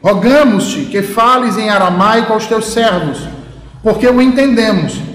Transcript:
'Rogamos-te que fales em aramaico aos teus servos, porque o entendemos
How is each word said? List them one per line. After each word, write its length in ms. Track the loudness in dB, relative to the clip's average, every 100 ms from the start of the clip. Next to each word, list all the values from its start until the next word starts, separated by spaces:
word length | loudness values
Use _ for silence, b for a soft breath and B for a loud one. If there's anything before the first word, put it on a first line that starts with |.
'Rogamos-te 840 | 0 2 4 4 4 2 -2 -6 -4
que 180 | -4
fales 520 | -4 0 2 2 0 -2
em 140 | -2
aramaico 640 | 0 0 2 2 2 0
aos 140 | -2 -2
teus 180 | -4 -2
servos, 460 | 0 0 0 -4 -6 -10 -14 B B B B
porque 240 | -2 2 2
o 120 | 4
entendemos 800 | 2 2 2 2 2 0 -2 -6 -12